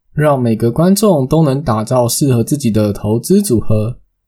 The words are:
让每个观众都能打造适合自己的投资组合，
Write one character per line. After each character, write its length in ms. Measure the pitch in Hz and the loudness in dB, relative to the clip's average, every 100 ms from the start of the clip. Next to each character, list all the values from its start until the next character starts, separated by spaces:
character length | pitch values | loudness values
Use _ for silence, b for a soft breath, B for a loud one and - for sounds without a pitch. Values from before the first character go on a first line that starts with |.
| _ | _
让 260 | 147 151 139 | -2 0 0
每 160 | 120 | 0
个 160 | 110 117 | 0 0
观 240 | - 180 | 0 2
众 320 | 196 214 156 127 | 2 2 2 0
都 160 | 160 | 2
能 220 | 151 135 | 2 0
打 220 | 160 110 110 | -2 -4 0
造 200 | 127 120 | 0 0
适 280 | - 143 | 0 0
合 100 | 120 | 0
自 140 | 110 147 | 0 -2
己 120 | 120 | 0
的 220 | 107 104 | 0 0
投 260 | 98 107 113 | -2 -4 -4
资 240 | - 196 | 2 0
组 200 | 202 113 | 2 -2
合， 400 | - 107 107 127 _ _ | 0 0 -2 -8 _ _